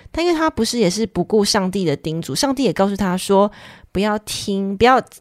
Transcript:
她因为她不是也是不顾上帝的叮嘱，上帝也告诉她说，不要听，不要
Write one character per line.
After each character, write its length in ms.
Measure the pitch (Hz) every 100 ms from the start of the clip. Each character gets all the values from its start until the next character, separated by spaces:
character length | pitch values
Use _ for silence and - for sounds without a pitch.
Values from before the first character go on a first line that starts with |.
| -
她 80 | -
因 60 | 349
为 40 |
她 160 | 320 320
不 140 | 311
是 140 | 226 240
也 120 | 185
是 160 | 196 226
不 160 | 175
顾 220 | 170 214
上 260 | 202 214 185
帝 140 | 196
的 100 | 170 143
叮 240 | 160 160
嘱， 120 | 160
上 220 | 131 277 262
帝 80 |
也 80 | 240
告 160 | - 196
诉 80 | 196
她 220 | 196 185
说， 340 | - 196 208 - - - -
不 80 | 185
要 180 | 214 208
听， 580 | - - - 196 196 190
不 80 | 233
要 160 | 254 - -